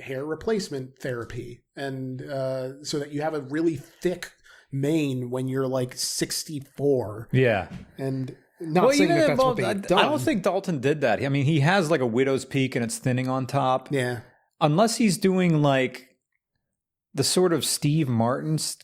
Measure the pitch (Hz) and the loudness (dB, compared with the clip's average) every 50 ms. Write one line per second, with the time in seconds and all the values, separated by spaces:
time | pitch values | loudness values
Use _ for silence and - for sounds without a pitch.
0 | 131 127 135 131 143 151 160 156 - 220 226 208 190 - 147 135 131 127 - _ | -12 -10 -8 -6 -6 -6 -8 -6 -2 -2 -2 -2 -2 -4 -6 -8 -8 -10 -12 _
1 | - 147 123 120 113 - 117 120 110 120 120 - _ _ - 151 139 139 135 131 | -8 -6 -6 -6 -8 -8 -10 -12 -12 -12 -14 -18 _ _ -12 -10 -8 -8 -6 -6
2 | 131 131 131 127 147 147 143 135 131 131 131 131 127 131 135 139 151 - - 151 | -8 -8 -8 -10 -10 -8 -6 -4 -4 -4 -4 -4 -6 -8 -10 -12 -10 -6 -6 -6
3 | 143 147 151 175 147 156 156 151 135 127 139 156 165 170 160 131 - - - - | -4 -4 -6 -4 -4 -4 -4 -4 -6 -4 -2 0 0 0 0 -2 -8 -16 -10 -4
4 | - 175 180 175 - - - _ _ - - - _ _ - 135 139 143 160 160 | -4 -4 -4 -4 -8 -14 -16 _ _ -20 -20 -20 _ _ -6 -2 0 2 2 2
5 | 151 139 131 127 123 120 123 127 131 131 131 135 135 131 131 131 127 127 - - | 2 0 -2 -4 -4 -4 -4 -4 -2 -2 -2 -2 0 0 0 -2 -2 -4 -4 -6
6 | - - - - - - - - - - 160 139 127 - _ - 135 143 139 127 | -6 -6 -4 -4 -4 -4 -4 -6 -8 -8 -10 -10 -12 -12 _ -2 2 2 2 2
7 | 110 104 107 110 113 - - 131 131 120 110 98 87 - - - - - - - | 0 -2 -6 -12 -6 0 2 4 4 4 4 2 -2 -4 -10 -16 -16 -16 -12 -8
8 | 139 135 135 131 131 127 - - _ _ _ - 175 165 156 180 185 254 285 285 | -6 -4 -4 -4 -6 -8 -10 -14 _ _ _ -12 -6 -2 0 4 4 4 4 4
9 | 294 - 339 339 320 294 - 240 262 262 247 208 - - 214 196 202 - 175 190 | 4 4 4 4 4 4 4 4 2 2 2 0 0 -2 -2 -2 0 2 4 4
10 | 202 254 302 285 - 330 294 202 175 208 175 196 190 190 175 139 117 139 156 151 | 4 4 2 0 0 0 0 0 0 0 0 -2 -2 -2 -2 0 2 0 2 2
11 | 139 120 104 95 - 139 139 143 139 135 165 147 135 160 185 202 175 147 165 139 | 2 2 2 2 0 0 0 2 2 2 4 4 4 4 4 4 2 2 2 2
12 | 127 120 110 123 135 135 135 127 - - - 139 131 127 - 131 120 113 - - | 2 2 2 2 2 2 2 0 -2 -2 -2 0 0 0 0 -2 -4 -4 -4 -4
13 | - 135 123 127 131 127 131 131 131 123 - 139 135 131 127 131 - - 147 139 | -2 0 0 0 0 -2 -2 -4 -4 -2 -2 0 2 2 0 0 -2 -2 -2 -2
14 | 127 123 123 113 - - _ _ _ _ _ - 170 151 147 170 226 226 226 - | -2 -2 -4 -6 -10 -16 _ _ _ _ _ -2 0 2 4 4 2 2 2 2
15 | 240 214 165 - - 190 185 185 185 175 165 151 147 143 139 131 131 123 - - | 2 2 2 4 2 2 4 4 4 4 4 4 4 4 4 4 2 0 -4 -8
16 | - _ _ _ _ _ _ _ _ _ _ _ _ _ _ _ _ _ _ _ | -18 _ _ _ _ _ _ _ _ _ _ _ _ _ _ _ _ _ _ _
17 | _ _ - 147 135 - - 185 185 180 170 143 117 - - - - 147 147 160 | _ _ -4 -2 -2 0 2 2 2 2 2 0 0 -2 -2 0 0 0 2 2
18 | 156 127 120 113 113 117 131 147 151 156 156 147 - - - - | 0 0 0 0 2 0 0 -2 -2 -2 -2 -2 -4 -6 -8 -10